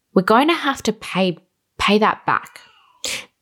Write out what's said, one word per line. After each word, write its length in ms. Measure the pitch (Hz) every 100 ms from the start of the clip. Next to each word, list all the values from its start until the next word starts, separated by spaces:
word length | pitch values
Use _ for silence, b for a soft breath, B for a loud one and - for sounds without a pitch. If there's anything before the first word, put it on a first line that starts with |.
| _
we're 80 | 202
going 260 | 180 220 294
to 60 |
have 280 | 339 294 254
to 100 | -
pay, 440 | 220 - 175 185 165 _ _ _ -
pay 200 | - 208
that 260 | 208 - -
back. 360 | 123 - - - _ _ _ B B B _